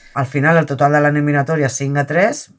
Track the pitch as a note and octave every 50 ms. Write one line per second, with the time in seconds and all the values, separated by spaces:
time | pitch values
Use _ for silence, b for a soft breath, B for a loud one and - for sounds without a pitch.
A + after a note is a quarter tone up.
0 | b b b C3+ C3+ B2+ - C#3+ C3+ D#3 E3+ E3 D3+ - C#3 B2 D3 C#3+ D3 D3
1 | D3 D3 D3 D3 D3 D3 D3 C#3+ C3+ C#3+ D#3+ D#3 C#3+ B2+ - - C#3 C3+ C#3+ C#3+
2 | C#3 - D3+ E3+ G3 A#3 - - - - -